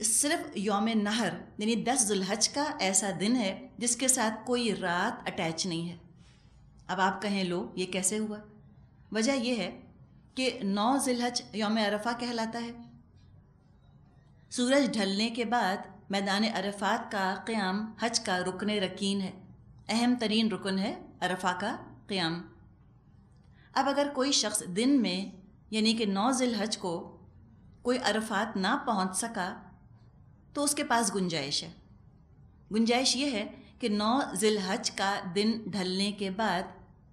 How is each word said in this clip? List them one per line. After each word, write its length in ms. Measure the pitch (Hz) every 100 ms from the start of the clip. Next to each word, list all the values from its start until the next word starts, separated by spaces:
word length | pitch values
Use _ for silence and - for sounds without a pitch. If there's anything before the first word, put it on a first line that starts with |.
सिर्फ 500 | 214 - 294 339 - -
यौम 300 | 202 202 220
नहर 420 | 220 208 226 190 170 - -
यानी 160 | 214 226
दस 240 | 226 269 202
जुलहज 400 | 190 190 220 -
का 140 | 285 302 -
ऐसा 280 | 190 196 202
दिन 220 | 160 208 254
है 140 | 196 - - -
जिसके 280 | 233 - 262
साथ 360 | 262 220 220 -
कोई 260 | 247 233
रात 540 | 185 180 175 214 - 185
अटैच 380 | 165 165 165 185
नहीं 200 | 165 175
है। 120 | 175 - - - - - - - - -
अब 100 | 190
आप 200 | 190 190
कहें, 220 | 208 196
"लो, 300 | 180 175 - 180
ये 80 | 185
कैसे 300 | 190 185 214
हुआ?" 220 | 214 208 - - - - - - -
वजह 200 | 214 226 277
यह 160 | 233 233
है 100 | 185 - - - - - - -
कि 160 | 262 - 196
नौ 320 | 202 220 277
जिलहज 440 | 254 240 247 247 - 202
यौम 240 | 214 220
अरफा 320 | 208 208 233 240
कहलाता 440 | 247 233 226 233
है। 140 | 233 240 - - - - - - - - - - - - - - - - -
सूरज 380 | - 247 285 247
ढलने 380 | 220 196 196 226
के 140 | 233 220
बाद 360 | 240 190 202 - - -
मैदान 360 | 196 196 196 226
अरफात 600 | 185 202 202 196 233 -
का 140 | 202 190 196 -
क़याम 420 | 220 185 202 220 -
हज 180 | 233 -
का 180 | - 180
रुकन 300 | 180 185 214 208
रकीन 420 | 185 185 196 196
है, 120 | 185 - - - - - -
अहम 260 | 220 240 247
तरीन 320 | 214 220 220
रुकन 300 | 185 202 190
है 140 | 214 359 - -
अरफा 300 | 180 180 190 180
का 160 | 208 330 - - -
क़याम। 340 | 190 165 170 - - - - - - - - - - - - - -
अब 120 | 277
अगर 220 | 269 285
कोई 200 | 269 277
शख्स 300 | - 269 - -
दिन 260 | 175 254 285
में 320 | 190 180 202 - - - -
यानी 200 | 214 220
कि 120 | 226 202
नौ 240 | 196 240
जिलहज 420 | 254 247 214 220 -
को 200 | 180 170 - - - - - - - -
कोई 160 | 247 254
अरफात 580 | 208 214 220 202 220 196
ना 180 | 190 269 254
पहुंच 300 | 202 190 -
सका 300 | 233 214 180 220 - - - - - - - - - 285
तो 80 |
उसके 200 | 285 294 285
पास 260 | 233 202
गुंजाइश 520 | 202 180 160 139 -
है। 100 | 165 - - - - - - - - - -
गुंजाइश 440 | 208 226 240 262 240
ये 140 | 285
है 140 | 208 214 - - -
कि 80 | 233
नौ 200 | 208 214 262 - 190
जिलहज 540 | 214 214 185 - -
का 240 | - 196 202 190
दिन 340 | 185 214 226 202
ढलने 420 | 202 180 185 202
के 160 | 202 196
बाद 420 | 190 214 180 190 - - - -